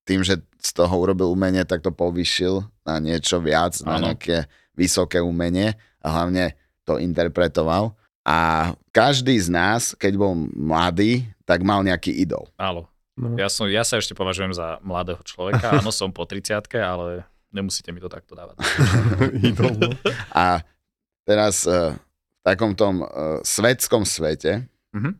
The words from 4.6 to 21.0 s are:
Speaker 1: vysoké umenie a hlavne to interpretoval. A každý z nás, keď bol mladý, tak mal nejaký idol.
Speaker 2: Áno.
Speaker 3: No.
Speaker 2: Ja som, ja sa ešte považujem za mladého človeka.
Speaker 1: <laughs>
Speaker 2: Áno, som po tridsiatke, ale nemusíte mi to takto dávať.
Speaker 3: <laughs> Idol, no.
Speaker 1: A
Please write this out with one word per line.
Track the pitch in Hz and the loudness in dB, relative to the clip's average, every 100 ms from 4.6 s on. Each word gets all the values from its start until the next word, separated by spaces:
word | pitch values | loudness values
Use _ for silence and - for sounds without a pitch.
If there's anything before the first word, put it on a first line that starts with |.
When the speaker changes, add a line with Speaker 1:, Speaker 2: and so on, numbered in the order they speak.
| _ | _
Speaker 1:
vysoké | - 87 - 90 90 | -2 0 2 0 0
umenie | 87 85 87 90 107 107 _ _ | 0 -2 0 0 0 -4 _ _
a | 76 | -4
hlavne | 80 87 92 87 - _ _ | -2 0 0 -2 -4 _ _
to | - 73 | -4 -2
interpretoval. | 87 82 85 90 87 87 80 87 110 - _ _ | -2 0 0 2 2 2 2 2 0 -6 _ _
A | 62 80 82 80 82 - _ | 0 2 4 2 0 -4 _
každý | 113 123 135 127 120 | 4 4 4 2 2
z | 85 | 2
nás, | 87 92 117 - | 2 2 2 -2
keď | - 101 98 | -2 -2 2
bol | 101 85 76 | 2 0 -4
mladý, | - 76 80 87 87 107 123 120 - | -4 0 2 2 4 2 2 -2 -12
tak | - 87 | 0 2
mal | 92 98 | 4 2
nejaký | 95 90 - 71 | 2 0 -2 0
idol. | 87 - - _ | 0 -2 -8 _
Speaker 2:
Áno. | 95 85 82 _ _ - | -6 -6 -12 _ _ -8
Speaker 3:
No. | 120 | -6
Speaker 2:
Ja | 117 98 | -2 -2
som, | - 104 | 0 0
ja | 104 | 0
sa | 117 113 | 0 -2
ešte | - | -4
považujem | 92 92 90 92 | -4 -4 -2 -4
za | 87 82 80 | -4 -6 -8
mladého | 95 87 90 85 | -6 -4 -4 -8
človeka. | - - 90 113 117 | -12 -8 0 0 2
Speaker 1:
<laughs> | 98 | 0
Speaker 2:
Áno, | 104 | 0
som | - 95 | -4 -4
po | 90 | -6
tridsiatke, | 87 98 - 104 - 120 | -8 -8 -4 -6 -4 -4
ale | 95 90 87 90 - _ _ | -2 -4 -6 -8 -12 _ _
nemusíte | 98 98 - - | -8 -6 -6 -10
mi | 87 | -14
to | 90 | -14
takto | - _ | -14 _
dávať. | - 85 - - - 120 113 | -20 -20 -8 -4 2 2 4
Speaker 3:
<laughs> | 110 98 131 - 113 | 2 0 0 2 0
Idol, | 104 - 107 | 2 0 0
no. | 117 135 208 226 - | -2 -2 -6 -6 -2
Speaker 1:
A | - 90 85 - _ _ _ | 2 2 2 -4 _ _ _